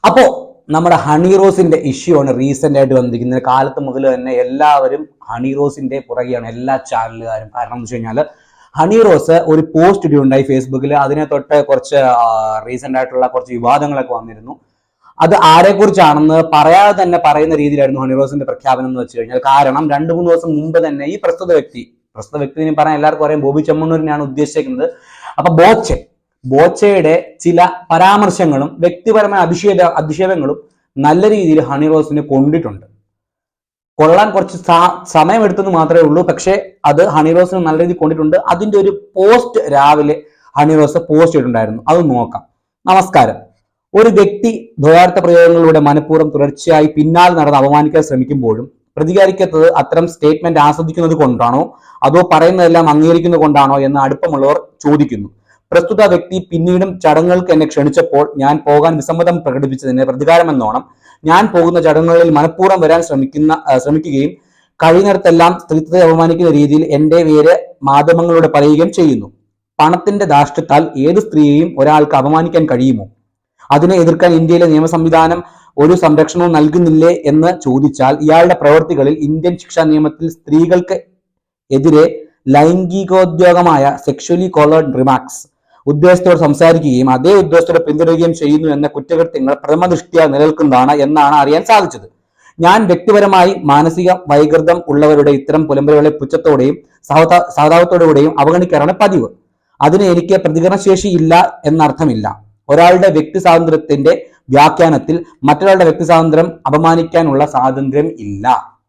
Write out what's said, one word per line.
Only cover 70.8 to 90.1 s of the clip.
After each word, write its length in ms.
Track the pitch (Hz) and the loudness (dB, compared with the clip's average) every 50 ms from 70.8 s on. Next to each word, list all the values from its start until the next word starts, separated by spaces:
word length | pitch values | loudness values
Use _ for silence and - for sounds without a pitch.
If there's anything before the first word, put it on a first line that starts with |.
| 165 156 - | 0 -2 -4
ഏത് 220 | 135 135 156 180 214 | -2 -2 0 0 0
സ്ത്രീയെയും 560 | 214 - - 156 151 143 143 151 165 170 - 135 | -2 0 0 2 2 4 2 2 0 -2 -2 -2
ഒരാൾക്ക് 360 | 135 151 151 151 151 147 147 | 0 2 2 2 2 0 0
അപമാനിക്കാൻ 500 | 135 131 143 156 160 170 165 170 165 160 | -2 0 0 0 0 -2 0 -2 -2 0
കഴിയുമോ? 420 | - 131 120 127 135 123 107 98 - _ _ _ _ _ _ _ _ _ _ _ _ | 0 -2 -2 0 -2 -2 -4 -8 -14 _ _ _ _ _ _ _ _ _ _ _ _
അതിനെ 240 | 143 147 170 180 190 | 0 2 2 2 2
എതിർക്കാൻ 380 | 175 165 165 170 170 180 175 165 | 2 2 2 2 2 0 2 2
ഇന്ത്യയിലെ 320 | 165 165 160 175 175 175 | 2 2 2 2 2 2
നിയമ 200 | 165 156 151 160 | 2 2 2 0
സംവിധാനം 580 | 165 170 165 160 160 160 160 160 160 170 175 175 - _ _ _ _ _ | 0 -2 -2 0 2 2 2 2 2 -2 -4 -8 -16 _ _ _ _ _
ഒരു 180 | - 143 160 180 | 0 2 2 2
സംരക്ഷണവും 560 | 180 180 156 151 156 156 156 - 175 175 175 | 2 2 2 2 2 0 0 -2 -2 -2 0
നൽകുന്നില്ലേ 600 | 165 151 151 156 156 180 175 165 156 156 160 170 175 165 - | 2 2 0 2 2 0 2 2 2 4 2 2 0 0 -2
എന്ന് 360 | 143 143 156 160 175 180 170 | 0 0 2 0 0 -2 -4
ചോദിച്ചാൽ 560 | - 135 127 135 139 147 139 - 127 131 147 151 | -4 -2 -2 0 0 -2 -2 0 -2 -2 0 0
ഇയാളുടെ 320 | 151 151 156 165 170 175 175 | 0 2 4 4 4 2 2
പ്രവൃത്തികളിൽ 600 | - - 143 147 165 156 160 170 143 131 143 156 | 2 2 2 2 2 2 0 -2 -2 0 -2 -2
ഇന്ത്യൻ 440 | 156 151 143 156 160 151 180 175 | -2 -4 -6 -4 -2 -4 -4 -4
ശിക്ഷാ 260 | 180 - _ - 170 160 | -6 -12 _ -4 -2 0
നിയമത്തിൽ 460 | 156 156 151 156 147 151 _ 165 165 | 0 0 0 0 -2 -4 _ -10 -10
സ്ത്രീകൾക്ക് 720 | 165 _ _ - 147 160 165 165 180 180 175 - 190 - - _ _ _ _ _ _ _ _ _ _ _ _ _ | -10 _ _ -2 0 0 2 2 0 -2 -2 -4 -8 -10 -10 _ _ _ _ _ _ _ _ _ _ _ _ _
എതിരെ 520 | 135 135 135 165 151 151 160 170 - - - _ _ _ _ | -4 0 2 2 4 4 2 2 0 -8 -18 _ _ _ _
ലൈംഗികോദ്യോഗമായ 1500 | 131 135 143 151 160 180 185 185 170 180 196 190 185 185 185 185 170 160 160 185 180 175 175 175 175 156 135 139 139 139 - - 143 | 0 2 4 4 2 0 -2 -4 -4 -6 -6 -4 0 0 0 0 0 0 2 2 4 4 4 2 2 2 2 0 -2 -2 -4 -6 -6
sexually 420 | 135 - - - 170 175 185 185 185 160 | -6 -6 -4 -4 -2 -2 -2 -2 0 2
colored 320 | 151 151 160 160 160 139 131 | 2 4 2 2 0 -2 -4
remarks 560 | 127 131 135 131 127 - - - - - _ _ _ _ _ _ _ _ | -2 0 0 0 -2 -4 -12 -20 -20 -20 _ _ _ _ _ _ _ _
ഉദ്യോഗസ്ഥരോട് 520 | 143 151 147 165 180 180 180 180 185 175 156 | -4 -2 2 4 4 4 4 4 2 2 2
സംസാരിക്കുകയും 720 | 165 147 143 - 170 165 165 165 156 147 127 123 131 135 | 2 0 2 2 4 4 4 2 0 0 0 0 0 0
അതേ 240 | 127 127 135 175 208 | 0 0 2 2 2
ഉദ്യോഗസ്ഥരെ 460 | 196 - 151 160 170 165 - 165 165 | 2 2 2 2 2 2 2 -2 -2
പിന്തുടരുകയും 540 | - 151 151 151 165 165 165 165 170 165 165 | -2 -2 -2 0 0 0 0 0 0 -2 -2
ചെയ്യുന്നു 360 | 165 156 143 151 151 160 156 | -4 -2 -2 -2 0 0 -2
എന്ന 180 | 143 143 151 | -2 -2 -4
കുറ്റകൃത്യങ്ങൾ 640 | 143 - 147 135 - 170 160 170 165 - 143 131 131 143 | -6 -6 -10 -8 -4 -2 -2 -2 -2 -2 -6 -4 -4 -4
പ്രഥമ 320 | - - - 156 160 180 | -4 -2 -4 -2 0 0
ദൃഷ്ട്യാ 420 | 180 170 - - _ | -2 -2 -4 -6 _